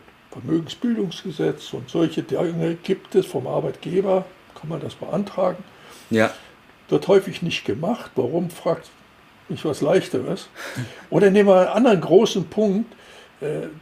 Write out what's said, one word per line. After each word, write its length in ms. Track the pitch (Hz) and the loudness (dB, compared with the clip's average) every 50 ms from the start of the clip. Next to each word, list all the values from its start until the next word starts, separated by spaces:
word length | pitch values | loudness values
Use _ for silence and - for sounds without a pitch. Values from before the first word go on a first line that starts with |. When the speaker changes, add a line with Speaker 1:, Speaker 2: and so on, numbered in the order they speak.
| - - _ _ _ _ | -16 -20 _ _ _ _
Speaker 1:
Vermögensbildungsgesetz 1400 | - - 110 127 160 170 160 - - - - 240 233 220 202 170 165 - - 190 147 151 160 156 151 - - - - | -18 -12 -4 -2 -2 -2 -2 -6 -8 -6 -4 -2 -2 -2 -2 -4 -6 -10 -10 -10 -6 -4 -2 -2 -4 -4 -10 -12 -12
und 140 | - 120 - | -12 -10 -4
solche 320 | - 170 160 160 - - | 0 0 0 0 0 -4
Dinge 540 | - - - - 175 170 170 165 165 165 170 165 | -6 -4 -2 -2 -2 -2 -2 -2 -2 -2 -4 -4
gibt 320 | - - 190 - - - - | -4 -4 -4 -4 -4 -2 0
es 120 | 196 180 | 0 0
vom 200 | - - 139 127 | 0 -4 -6 -4
Arbeitgeber, 800 | 143 143 147 151 151 131 - - 160 170 190 190 196 185 190 185 - - - - - - - | -2 -4 -2 -2 -4 -6 -8 -8 -2 -2 0 2 2 0 0 0 -4 -12 -20 -20 -20 -20 -14
kann 100 | - 151 | -10 -10
man 100 | 165 151 | -8 -8
das 140 | 143 123 - | -8 -10 -12
beantragen. 680 | - - - - 202 202 - - - 185 185 175 - - - - - - - - - - - | -12 -8 -6 -4 -4 -4 -4 -4 -2 -2 -2 -2 -4 -12 -20 -20 -20 -20 -20 -20 -20 -8 -2
Speaker 2:
Ja. 200 | 113 110 110 110 - - - - - - - - - _ _ - | 0 2 2 0 -2 -8 -18 -20 -20 -20 -20 -20 -20 _ _ -2
Speaker 1:
Wird 200 | 156 147 - - | -2 0 2 4
häufig 340 | 196 196 196 185 156 - | 4 4 2 0 -6 -6
nicht 220 | 175 165 - - - | -6 -6 -6 -4 -4
gemacht. 460 | - 101 107 160 190 240 - - - - | -6 -4 -4 -4 -4 -4 -4 -8 -6 -4
Warum, 360 | 127 120 120 151 175 185 165 | -4 -2 -2 -2 -4 -4 -6
fragt 400 | - - - 185 160 156 - - - _ - _ _ _ _ _ _ _ _ - | -8 -6 -4 -4 -4 -4 -8 -16 -20 _ -20 _ _ _ _ _ _ _ _ -10
mich 160 | 170 - - | -10 -6 -4
was 160 | 160 135 - | -4 -2 0
Leichteres. 680 | - 147 175 185 - - - - - - 170 - - - - - - - - 123 123 110 - - - - | 0 2 2 2 2 0 -4 -4 -4 -4 -6 -8 -10 -14 -18 -16 -14 -12 -10 -10 -10 -10 -12 -18 -8 -2
Oder 200 | - 160 202 196 | 2 4 6 6
nehmen 180 | 190 208 202 202 | 6 8 8 8
wir 120 | 190 185 | 8 8
einen 80 | 185 170 | 6 4
anderen 320 | 175 214 247 262 208 170 | 4 4 4 6 4 4
großen 440 | - - 160 196 233 - - 196 170 | 4 6 6 6 6 4 2 -2 -4
Punkt. 460 | - - 208 220 208 185 208 233 - - - - - - - - - _ _ | -2 -2 0 0 2 2 0 -2 -6 -10 -20 -20 -20 -20 -20 -20 -20 _ _
Äh, 280 | 151 147 151 156 165 160 - 156 | -6 -6 -6 -6 -8 -10 -12 -18